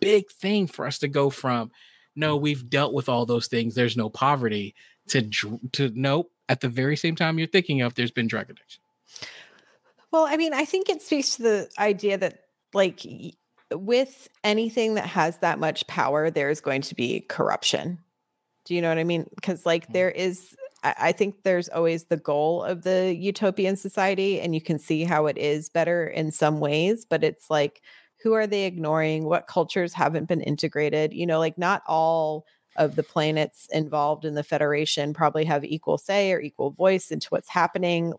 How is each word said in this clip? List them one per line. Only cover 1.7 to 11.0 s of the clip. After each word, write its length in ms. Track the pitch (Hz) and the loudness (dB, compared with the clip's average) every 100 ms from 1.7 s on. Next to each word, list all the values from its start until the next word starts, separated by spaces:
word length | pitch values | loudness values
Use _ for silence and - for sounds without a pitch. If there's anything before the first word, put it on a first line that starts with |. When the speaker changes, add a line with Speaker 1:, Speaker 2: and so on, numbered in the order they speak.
| - - _ _ - | -10 -20 _ _ -4
Speaker 1:
"No, 220 | 151 147 | 0 0
we've 320 | 147 143 123 | 0 -2 -2
dealt 240 | 143 143 | 0 0
with 160 | 135 127 | 0 0
all 160 | 120 117 | 0 2
those 220 | 120 113 | 0 0
things, 260 | 120 113 113 | -2 -2 0
there's 220 | 123 113 | 0 0
no 120 | 107 | -4
poverty," 640 | - 135 143 120 104 101 - - _ - | 0 2 2 0 -2 -6 -10 -20 _ -2
to 140 | 139 | 0
dr-, 380 | 107 104 104 113 131 | 0 -2 -6 -6 -6
to, 180 | - 139 113 | -2 -2 0
"Nope, 360 | 139 143 175 _ - | 0 0 -2 _ -4
at 120 | 127 | -2
the 80 | 131 | -2
very 280 | 120 135 147 | -2 -2 0
same 180 | 170 165 | -2 0
time 220 | 165 160 | 0 0
you're 80 | 160 | 0
thinking 340 | 196 180 143 | 0 2 0
of, 140 | 120 117 | 0 0
there's 160 | 120 | -2
been 160 | - 113 | -2 -2
drug 220 | 110 - | -2 -6
addiction." 340 | - _ - _ _ _ - - - - _ _ _ _ _ _ | -14 _ -20 _ _ _ -20 -18 -18 -20 _ _ _ _ _ _
Speaker 2:
Well, 140 | 320 311 | 2 4
I 120 | 311 | 2
mean, 160 | 320 | 0
I 100 | 277 302 | 0 -2
think 240 | 381 392 | 0 0
it 120 | 349 | -2